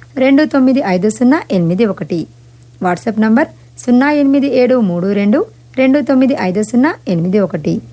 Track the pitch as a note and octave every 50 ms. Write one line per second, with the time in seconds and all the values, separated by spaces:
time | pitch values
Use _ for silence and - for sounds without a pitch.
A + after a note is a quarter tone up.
0 | - - - C#4 C4 C4+ C#4 D4 D4+ - - C#4 B3+ C4 B3+ C#4 - G3 F3+ F#3
1 | F#3 G#3+ G#3+ - B3 B3 D4 F4 - - A3+ F#3 E3+ E3 F#3 F#3+ A#3 G3+ F#3+ -
2 | F#3 - F#3 D#3+ D#3 - - - - - - - - - - - F#3 F3+ F3+ F3+
3 | - A#3 G3+ G#3+ A3 A3 A3 C4+ D#4+ - - - - - - - - B3 A#3+ B3
4 | C4+ D4 D4+ D4 C#4+ C#4 C#4 C#4+ C4+ C#4+ B3 B3+ B3 A#3+ B3+ B3 A3 F3+ F3 F3
5 | F#3+ G3 G3+ G3+ G3+ G#3 A3+ D#4+ A4+ - - - - - - C4 C4 C4 C4+ D4
6 | C4 D4 C4+ B3+ C4+ A#3+ C#4 - G3 F#3 F3 G#3 G#3+ - B3 A#3+ C4+ E4 - -
7 | - - F3+ E3 E3 F#3 F#3+ G#3+ F#3+ E3 - E3 D3 E3+ E3 - - -